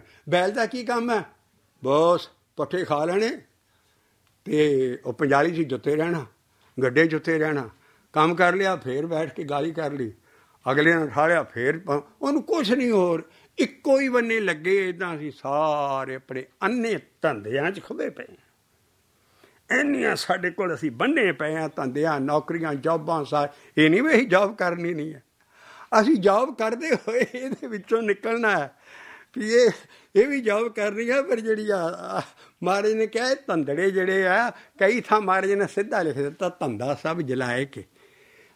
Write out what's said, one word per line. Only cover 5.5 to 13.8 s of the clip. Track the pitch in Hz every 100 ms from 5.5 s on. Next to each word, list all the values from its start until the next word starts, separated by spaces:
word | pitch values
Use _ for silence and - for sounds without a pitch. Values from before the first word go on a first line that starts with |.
| 165
'ਚ | 151
ਜੁੱਤੇ | 123 143 151
ਰਹਿਣਾ, | 165 170 123 _ _ _ _ -
ਗੱਡੇ | 127 127 165
ਜੁੱਤੇ | 156 165 160
ਰਹਿਣਾ। | 156 143 113 - _ _ _
ਕੰਮ | 156 160 175
ਕਰ | 175 185
ਲਿਆ, | 196 170
ਫੇਰ | 123 131 165
ਬੈਠ | 160 160
ਕੇ | -
ਗਾਲੀ | 151 143 160
ਕਰ | 160 151
ਲਈ, | 143 113 - _ _ _ _ -
ਅਗਲੇ | 139 156 165
ਨੇ |
ਉਠਾ | 151 120 156
ਲਿਆ, | 170
ਫੇਰ | 123 117 127 160
ਪ-, | 165 143 - -
ਉਹਨੂੰ | 277 294
ਕੁਛ | - 339 208
ਨਹੀਂ | 254 247
ਹੋਰ, | 214 180 165 - _ _ -
ਇੱਕੋ | 269 -